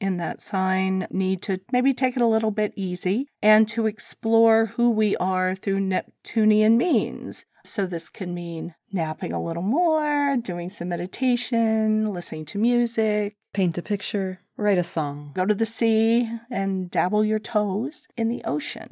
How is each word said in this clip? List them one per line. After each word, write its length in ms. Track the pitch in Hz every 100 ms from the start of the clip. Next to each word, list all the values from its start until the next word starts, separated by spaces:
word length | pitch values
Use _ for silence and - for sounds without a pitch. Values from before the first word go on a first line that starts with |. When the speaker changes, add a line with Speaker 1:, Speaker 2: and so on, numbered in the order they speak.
Speaker 1:
in 160 | 196 175
that 240 | 160 -
sign 640 | - 190 185 185 190 190 -
need 320 | 190 185 190
to 160 | - 190 -
maybe 220 | 247 262
take 220 | 262 254 254
it 60 |
a 40 | 233
little 220 | 220 220
bit 240 | 214 214 -
easy 520 | 190 180 185 214 277 -
and 240 | 214 214 220
to 180 | - 220
explore 840 | 214 - - 220 226 226 220 220 -
who 120 | 240
we 260 | 214 214 -
are 360 | 185 185 185
through 280 | 190 - 196
Neptunian 920 | 190 185 - _ - 226 214 214 214 226
means. 680 | 359 247 151 64 - - - _
So 220 | - - 185
this 240 | 170 -
can 240 | - 175
mean 400 | 175 170 165 165 - -
napping 400 | 190 156 156 180
a 100 | 170
little 180 | 170 170
more, 760 | 185 285 349 311 302 294 285 269
doing 340 | 226 175 175
some 180 | - 180
meditation, 1200 | 175 180 - 254 240 - 233 226 220 220 214 214
listening 340 | 185 - 156 156
to 120 | 196
music. 800 | 233 240 233 - 220 208 208 - _
Speaker 2:
Paint 240 | - 185 170
a 40 |
picture. 560 | - 202 - 202 190 185 _ -
Write 200 | 208 185
a 60 |
song. 480 | 185 - 147 143 147
Speaker 1:
Go 120 | 160 190
to 100 | 202
the 100 | 220
sea 640 | - 226 220 220 233 226 226 -
and 400 | 233 196 190 180
dabble 340 | 180 180 208 214
your 140 | 214
toes 680 | 214 214 208 190 262 - - -
in 120 | 226
the 160 | 240
ocean. 480 | - 294 - - -